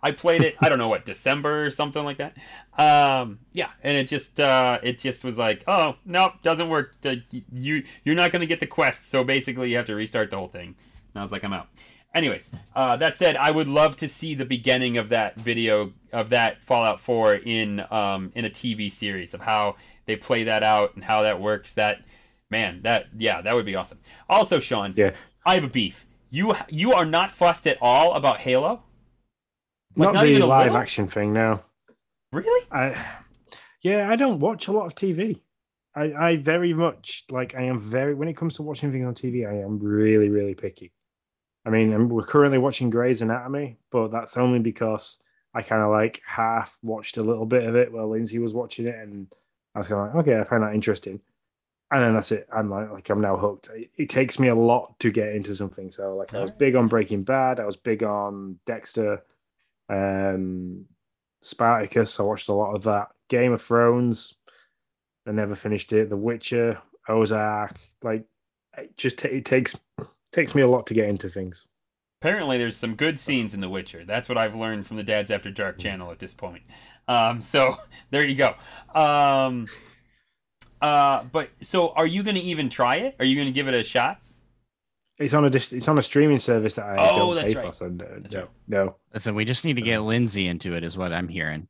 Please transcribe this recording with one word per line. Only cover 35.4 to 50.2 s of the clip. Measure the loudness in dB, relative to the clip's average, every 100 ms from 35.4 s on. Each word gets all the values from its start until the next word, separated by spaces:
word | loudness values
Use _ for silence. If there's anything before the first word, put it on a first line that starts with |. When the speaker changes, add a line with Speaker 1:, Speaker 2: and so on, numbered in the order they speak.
| _ _ _ _ _
Speaker 2:
I, | -6 -4
I | 0 2 2
very | 2 2 2
much, | 2 0 -2 -12 -14 -8
like, | -6 -6
I | -4
am | -4 -4
very, | -2 -2 -2 -2
when | -6
it | -4
comes | -6 -6
to |
watching | -10 -6 -4
things | -4 -4
on |
T | -6 -6
V, | -4 -4
I | -6
am | -6 -4
really, | 0 2 6 6 4
really | 2 -2 -6
picky. | -10 -12 -20 _ _ _ _ _ _ _ 0
I |
mean, | 4 4
I'm, | 4 2
we're | 0
currently | 2 4 6 4
watching | 0 -2 -2
Grey's | 0 0 0
Anatomy, | 0 -4 -6 -8 -8 -12 _
but | -2 -2
that's | -4 -6 0
only | 2 2
because | 0 -2 -4 -4 -6 -14 _ _ _
I | -10
kinda, | -2 0 4
like, | 2 2 -4 -10
half | -4 -2 -2 -6 _
watched | -8 -8 -8 -4
a |
little | -2 -2 2
bit | 0 2
of | 2
it | 2
while | 0 -4
Lindsay | -4 -4 -4
was | -4
watching | -4 -8 -6 -8
it, | -8
and | -14 -14 -16 _ _ _ _ -10
I |
was | -4
kinda | -2
like, | 0
"Okay, | 2